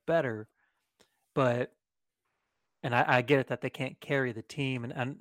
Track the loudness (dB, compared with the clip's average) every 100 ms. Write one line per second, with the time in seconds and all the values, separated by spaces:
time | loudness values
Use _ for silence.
0 | 0 0 0 -4 -10 _ _ _ _ _
1 | _ _ _ 2 2 2 -4 _ _ _
2 | _ _ _ _ _ _ _ _ 0 2
3 | 4 4 4 2 2 -4 -6 -6 -8 -8
4 | -4 -2 -2 -6 -10 -6 -4 -4 -6 -6
5 | -6 -4